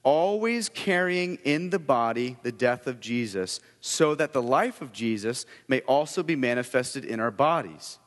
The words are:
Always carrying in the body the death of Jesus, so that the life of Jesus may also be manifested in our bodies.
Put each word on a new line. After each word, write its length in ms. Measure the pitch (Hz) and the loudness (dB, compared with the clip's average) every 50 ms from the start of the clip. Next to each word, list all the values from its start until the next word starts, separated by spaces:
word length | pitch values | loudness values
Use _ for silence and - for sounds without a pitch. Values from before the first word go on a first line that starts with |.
Always 640 | _ 131 147 160 170 196 208 214 220 226 233 233 214 - | _ 4 4 4 4 2 2 0 0 0 0 0 -2 -4
carrying 680 | - - - 202 185 180 185 180 180 180 180 180 180 - - | -6 -4 0 2 2 2 2 2 0 0 -2 -2 -4 -4 -2
in 260 | 139 147 156 180 180 | 0 0 0 0 -2
the 80 | 185 190 | -2 -2
body 580 | 156 139 135 117 117 113 113 117 123 127 127 - | 2 2 2 2 2 0 0 -2 -2 -4 -6 -6
the 100 | - 123 | -6 -6
death 340 | 117 110 123 123 123 120 - | -2 2 2 2 2 0 -4
of 140 | 135 127 113 | -8 -8 -6
Jesus, 600 | 107 113 120 123 117 107 95 95 92 92 - - _ _ _ _ | -6 -4 -2 -2 -2 -2 -2 -4 -4 -4 -6 -10 _ _ _ _
so 340 | - - - - 160 151 151 | -8 -6 2 2 4 4 4
that 200 | 147 156 139 - | 0 -2 0 0
the 80 | 135 | -2
life 400 | 120 120 131 156 220 254 - - | 0 2 2 2 2 0 -4 -10
of 100 | 156 127 | -16 -14
Jesus 540 | 101 104 117 113 113 104 101 113 120 - - - - - _ | -8 -4 -2 -2 -2 -2 -2 -4 -4 -6 -10 -12 -18 -20 _
may 140 | - 135 127 | 0 0 0
also 400 | - - 131 143 151 156 - 190 | 4 2 2 2 2 0 -4 -4
be 140 | 175 156 165 | -2 -2 0
manifested 680 | 139 127 123 120 123 123 - - 127 127 - - 139 - | 0 2 2 2 0 -2 0 0 0 0 0 -8 -8 -8
in 140 | - 113 113 | -6 -4 -2
our 100 | 110 117 | -2 -2
bodies. 680 | 104 98 139 156 165 160 117 87 78 73 - - - _ _ | 2 2 2 2 2 0 -4 -6 -12 -16 -16 -16 -16 _ _